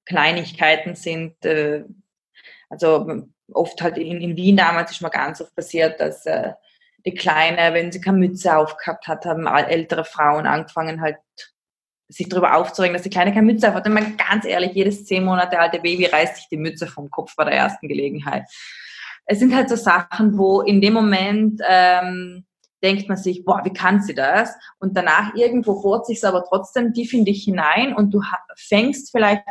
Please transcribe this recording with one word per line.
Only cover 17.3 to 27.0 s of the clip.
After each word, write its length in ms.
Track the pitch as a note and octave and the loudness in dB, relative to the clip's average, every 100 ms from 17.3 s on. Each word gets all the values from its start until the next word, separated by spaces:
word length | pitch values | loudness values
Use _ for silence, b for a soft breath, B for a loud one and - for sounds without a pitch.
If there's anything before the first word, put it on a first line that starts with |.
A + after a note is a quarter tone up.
| - | -4
bei 80 | |
der 100 | D3 | 0
ersten 320 | C#3 C3 C3+ D3+ | 2 0 -2 -8
Gelegenheit. 580 | C#3+ C#3 D3 C#3+ C3+ - B B B B B B B - | -6 -6 -6 -6 -8 -8 B B B B B B B -4
Es 120 | G#3 | 2
sind 160 | B3+ | 4
halt 140 | B3+ C4 | 4 2
so 80 | A#3 | 0
Sachen, 640 | - F3 - - G#3+ G3+ | 2 2 0 0 2 4
wo 240 | F#3+ G3 | 4 4
in 180 | - G3+ | 4 4
dem 140 | G3 | 4
Moment, 680 | A3+ G#3+ F#3+ F#3+ G#3 G#3+ G#3+ - | 4 2 2 0 0 0 0 4
ähm, 800 | F#3 F3+ F3+ F3+ F3+ F3+ F3+ F#3 _ _ _ | 6 6 4 0 -6 -10 -14 -20 _ _ _
denkt 280 | F#3+ G3 G3 | 0 0 -2
man 80 | F#3+ | -4
sich, 280 | F#3 F3+ | -2 -4
"Boah, 180 | F#3+ - | -2 -2
wie 80 | G3 | -2
kann 280 | G3 F#3 G3+ | -2 2 2
sie 140 | G3 | 0
das?" 400 | C3+ C3+ F#3 A3+ - B _ | -2 2 2 0 -6 B _
Und 180 | F#3+ F#3+ | -4 0
danach 380 | F3 A3 G#3 | 2 2 2
irgendwo 480 | G3+ A#3+ A#3+ A3 G3 | 0 2 2 0 0
bohrt 240 | G3+ A3+ A#3 | 0 0 -2
sich's 160 | A3+ | -2
aber 220 | G3+ F3+ | 0 0
trotzdem 500 | F3+ G3 G3 B3+ A#3+ | 0 -4 -2 -2 -2
tief 180 | A#3 | -2